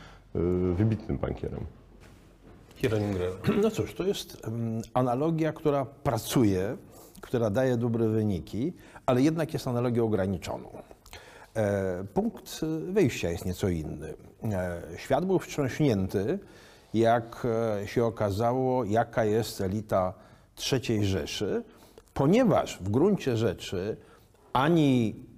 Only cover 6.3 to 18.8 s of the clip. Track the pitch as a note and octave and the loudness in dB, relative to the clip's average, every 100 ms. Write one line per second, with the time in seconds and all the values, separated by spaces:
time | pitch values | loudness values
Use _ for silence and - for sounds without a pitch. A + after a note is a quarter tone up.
6.3 | D3 A2 F#2 G2 D#3 - - - - - | 4 4 4 -2 -6 -12 -20 -20 -20 -4
7.3 | B2 A2+ G#2 C3 B2 A#2+ A2+ A2+ A2 G#2+ | 0 0 2 2 2 0 2 2 2 0
8.3 | F2+ - F#2+ D3 - - - - B2 C#3+ | -2 -4 -4 -4 -6 -18 -6 0 4 4
9.3 | D#3+ D3+ C3+ - A#2+ B2 A#2+ A2+ G#2 F#2+ | 2 -2 -4 -2 -2 0 2 2 2 0
10.3 | F2+ - B1 B1 - - - - - - | -2 -6 -10 -10 -18 -20 -20 -20 -20 -20
11.3 | - - A2+ G#2 G2+ F#2+ F2+ G2+ - A3 | -20 -8 -2 0 2 0 -2 -2 -2 -2
12.3 | - - - D#3 D#3+ E3 G3+ D3 - F2 | -4 -14 -6 -4 -4 -2 2 2 2 -2
13.3 | E2+ F#2 F2+ G2+ E2+ D2+ D#2 D2 - - | -2 -4 -2 0 0 -4 -8 -10 -14 -18
14.3 | - A2 F#2+ F2+ F2 D#2+ E2+ - C3 F#3 | -10 -4 -2 -2 -6 -10 -12 0 0 2
15.3 | F#3 - - C3+ - D3+ G2+ F#2 G2+ G#2 | 0 -2 -4 -4 2 2 4 2 0 0
16.3 | G3 - - - - - G#2+ A2+ A#2 A#2 | -4 -6 -20 -20 -20 -4 2 4 4 0
17.3 | - B2 A2+ A2+ G#2 G2+ - A#2 - G#2+ | -6 -2 0 0 -2 -2 0 0 2 0
18.3 | G2 A#2 B2+ C3 B2+ | 2 0 2 0 0